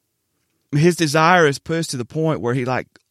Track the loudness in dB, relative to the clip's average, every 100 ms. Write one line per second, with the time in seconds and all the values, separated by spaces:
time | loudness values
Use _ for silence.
0 | _ _ _ _ _ _ _ 2 2 2
1 | 0 2 4 4 4 0 -6 -6 -4 -8
2 | -8 -4 -2 -2 -2 -4 -2 -4 -6 _
3 | _